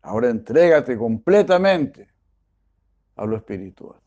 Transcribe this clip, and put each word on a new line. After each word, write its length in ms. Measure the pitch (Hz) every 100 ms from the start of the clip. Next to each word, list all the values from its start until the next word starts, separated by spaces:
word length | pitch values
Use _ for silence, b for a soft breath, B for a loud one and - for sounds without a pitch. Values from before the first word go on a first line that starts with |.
Ahora 280 | 73 104 120
entrégate 680 | 113 - 131 175 151 131 117
completamente 1120 | 113 110 - 208 208 180 196 180 139 - - _ _ _ _ _ _ _ _ _ _
a 100 | -
lo 120 | 107 110
espiritual. 640 | - 98 95 _ - _